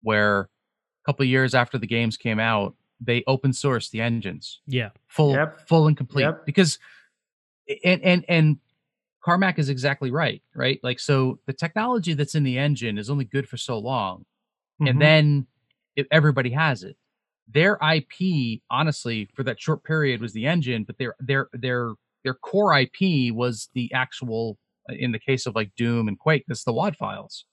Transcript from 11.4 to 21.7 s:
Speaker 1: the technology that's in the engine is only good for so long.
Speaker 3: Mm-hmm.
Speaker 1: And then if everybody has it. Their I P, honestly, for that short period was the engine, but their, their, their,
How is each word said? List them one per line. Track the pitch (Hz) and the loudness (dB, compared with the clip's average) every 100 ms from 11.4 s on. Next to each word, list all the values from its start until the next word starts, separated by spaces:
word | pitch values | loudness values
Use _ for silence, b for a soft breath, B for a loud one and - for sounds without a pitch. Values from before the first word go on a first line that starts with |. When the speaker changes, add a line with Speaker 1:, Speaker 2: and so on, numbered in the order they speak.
| - | -8
Speaker 1:
the | |
technology | 131 165 214 226 247 170 | -6 -4 -4 -2 -2 -2
that's | 151 147 | -2 -2
in | 160 | 0
the | 139 127 | 0 0
engine | 143 135 117 104 | 0 0 -2 -6
is | 107 | -4
only | 143 120 | -4 -2
good | 135 - | -4 -4
for | 120 | -8
so | - 117 | -6 -6
long. | 110 131 98 92 - _ _ _ _ _ | -4 -4 -4 -8 -18 _ _ _ _ _
Speaker 3:
Mm-hmm. | 143 | 0
Speaker 1:
And | 127 | 4
then | 151 156 151 143 131 _ _ _ _ - | 6 6 6 2 -2 _ _ _ _ -6
if | 139 | 2
everybody | 156 151 135 123 | 4 4 2 0
has | 127 160 120 | 0 0 -2
it. | 92 - _ _ _ _ _ | -6 -20 _ _ _ _ _
Their | 120 180 208 | 2 2 2
I | 151 160 - | 2 0 -2
P, | - 185 160 120 113 _ | -4 -2 0 -2 -4 _
honestly, | 123 156 147 120 113 104 - | -2 -2 -2 -4 -6 -8 -6
for | |
that | 127 - | -6 -6
short | - 151 | -4 -4
period | - 156 147 120 | -2 -2 0 -2
was | 104 | -6
the | 107 127 | -4 -2
engine, | 175 127 120 | 0 0 -4
but | 104 - | -6 -8
their, | 123 - | -8 -8
their, | 131 139 131 | -2 -2 -2
their, | 123 127 | -6 -4